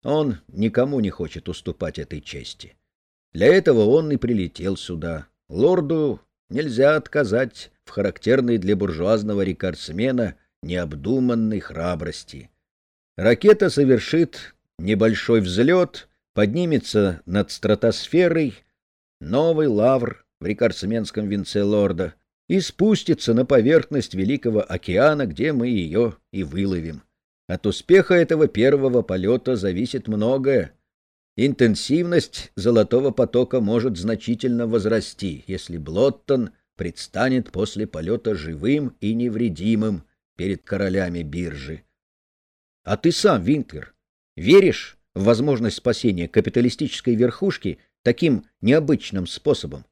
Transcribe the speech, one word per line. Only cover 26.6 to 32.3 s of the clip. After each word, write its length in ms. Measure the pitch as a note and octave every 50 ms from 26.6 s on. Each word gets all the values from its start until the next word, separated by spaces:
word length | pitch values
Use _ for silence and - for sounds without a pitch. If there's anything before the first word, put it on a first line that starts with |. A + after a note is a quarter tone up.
| G2 G2 F#2 E2+ D#2+ E2 D#2 - _ _ _ _ _ _ _ _ _
От 180 | - F2+ - -
успеха 480 | G#3 G3 - - - F3 F#3+ F3 - F#3
этого 340 | F3 E3 - E3 D#3 D#3
первого 540 | - - G2+ A#2 C3+ D3 C#3 C3+ C3+ B2 A#2+
полета 540 | G2+ - F#2+ F#2 F2+ G2+ B2 B2+ - C3 B2+
зависит 520 | G#2+ F#2 G2 F2+ F2+ B2 A#2+ - B2+ -
многое. 640 | - A2 G#2 G#2+ A#2 C3 C3+ C3 C#3 C#3 A#2 E2 C#2 _ _ _ _ _ _ _ _ _ _ _ _ _
Интенсивность 1160 | - A#2 C#3+ - - B2+ A2+ G2+ - - - C3+ E3 F3 F3 E3+ D#3 - -